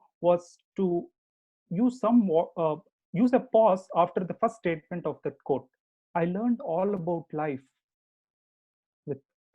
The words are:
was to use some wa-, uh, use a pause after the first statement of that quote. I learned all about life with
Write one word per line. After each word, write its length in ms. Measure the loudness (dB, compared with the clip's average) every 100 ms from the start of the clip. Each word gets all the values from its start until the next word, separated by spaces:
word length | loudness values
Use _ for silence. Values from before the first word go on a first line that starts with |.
| _ _
was 360 | 0 0 -2 _ _ -4
to 300 | -2 -2 -6 _ _ _ _ _ _
use 300 | -2 -2 0
some 280 | 2 4 4
wa-, 220 | 2 0 -2
uh, 200 | -2 -4 -10 _ _
use 200 | 0 2
a 60 | 2
pause 480 | 2 4 4 2 0 0
after 280 | 0 0
the 100 | -6 -4
first 200 | -4 -2
statement 480 | -4 -6 -8 -8 -8
of 140 | -8
that 180 | -10 -10
quote. 240 | -4 -4 -4 _ _ _ _ -4
I 100 | -2
learned 360 | -2 -2 -2
all 340 | -2 -2 -2 -2
about 300 | -4 -6 -6
life 280 | -6 -6 -8 -12 _ _ _ _ _ _ _ _ _ _ _ _ _ -12
with 140 | -12 _ _ _